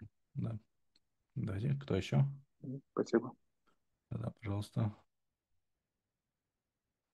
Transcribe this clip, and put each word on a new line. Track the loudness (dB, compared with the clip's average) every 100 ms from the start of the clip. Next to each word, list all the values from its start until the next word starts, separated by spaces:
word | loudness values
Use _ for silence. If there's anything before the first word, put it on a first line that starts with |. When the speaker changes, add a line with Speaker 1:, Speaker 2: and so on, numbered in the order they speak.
| -16 _ _ -4
Speaker 1:
Да. | -4 -4 _ _ _ _ _ _ _ -4
Давайте, | -2 0 0 -2
кто | 0 0
еще? | 2 4 4 2 -14 _
Speaker 2:
М, | -10 -10 -8
спасибо. | -2 4 4 2 -12 _ _ _ _ _ _ -10
Speaker 1:
Да, | -6 -6 -6
пожалуйста. | -4 -4 -2 0 -2 -2 _ _ _ _ _ _ _ _ _ _ _ _ _ _ _ _ _ _ _ _ _